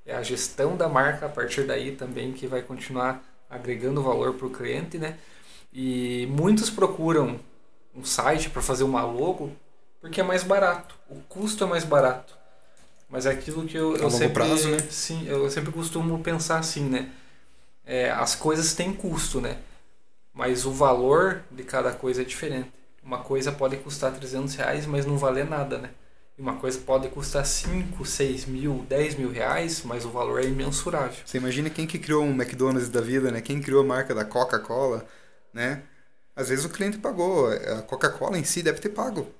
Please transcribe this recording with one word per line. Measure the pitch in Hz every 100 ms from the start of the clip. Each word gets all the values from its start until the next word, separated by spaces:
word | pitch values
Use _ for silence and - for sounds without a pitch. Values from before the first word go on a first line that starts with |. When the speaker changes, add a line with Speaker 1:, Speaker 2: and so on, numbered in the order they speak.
| -
Speaker 1:
É | 120
a |
gestão | 113 123 - - 143 180
da | 165
marca | 139 139 151 -
a |
partir | - 120 -
daí | 135 120 127 135
também | - 120 123
que | 131 127
vai | 131
continuar | 123 127 - 131 127 131 - - -
agregando | 127 120 117 127 143
valor | 131 117 123 127
pro | 131
cliente, | - 123 139 165 170
né? | 156 165 - - - - -
E | 127 131 127 123 123 123
muitos | 139 170 214 214
procuram | - 190 - 160 160 127 - - - - - - 127
um | 131
site | - 123 156 -
pra | -
fazer | 123 127 135
uma | 131 120
logo | 117 160 185 139 - - - - -
porque | 165 165
é | 185
mais | 180
barato. | 180 196 190 170 - - -
O | 139 -
custo | 180 214 - 190
é |
mais | 170 156
barato. | 147 131 127 - - - - - - - - -
Mas | 131 131
é |
aquilo | 131 151 156 165
que | 160
eu, | 160 156
Speaker 2:
A |
Speaker 1:
eu | 147
Speaker 2:
longo |
Speaker 1:
sempre, | - 147 147
Speaker 2:
prazo, | 120 160 156
né? | 151 -
Speaker 1:
sim, | - - 165 165
eu | 143 139
sempre | 151 147
costumo | 156 165 165 165 165
pensar | 170 165 - 160
assim, | 160 - 139
né? | 127 127 - - - - - - - -
É, | 127 123
as | 113 123 -
coisas | 156 156 160 -
têm | 180
custo, | 196 190 160 - 135
né? | 120 123 - - - - - - -
Mas | - 127 123 127
o |
valor | 131 143 123 127 151 190 180 -
de | -
cada | - 135 127
coisa | 120 131 127
é | 127
diferente. | - 156 131 127 - - -
Uma | 135 123
coisa | - 135 135
pode | 143 135 139
custar | - 143 131
trezentos | 131 135 131 139 -
reais, | 127 143 151
mas | 143 139
não | 143
valer | 139 131 147
nada, | 151 139 123
né? | 123 - - - - -
E |
uma | 131 131
coisa | 131 131
pode | - 131 131
custar | 143 139 143 139
cinco, | - - 185 180 - 135
seis | - 139 123 135
mil, | 131 147 131 120
dez | 139 151 139
mil | 127
reais, | 120 113 151 170 160 123
mas | 120 113
o |
valor | 123 120 120
é | 131
imensurável. | 131 135 143 - 165 131 - -
Speaker 2:
Você | 135
imagina | 127 127 151
quem | 156 160
que | 160
criou | 143 151
um | 151 131
McDonald's | 120 127 131 131 120
da | 120
vida, | 113 131 131
né? | 117
Quem | 113 143
criou | 139 135
a | 135
marca | 127 131 113
da | 107
Coca-Cola, | 127 123 113 107 117 135 113 - - - - -
né? | 117 120 143 - - - - - -
Às | 127
vezes | 131 160
o |
cliente | - 196 214
pagou, | - 185 175 185 123
a | 107 - 110
Coca-Cola | - 131 151 - - 185
em | 151
si | -
deve | 160 151
ter | 208
pago. | 214 220 202 - -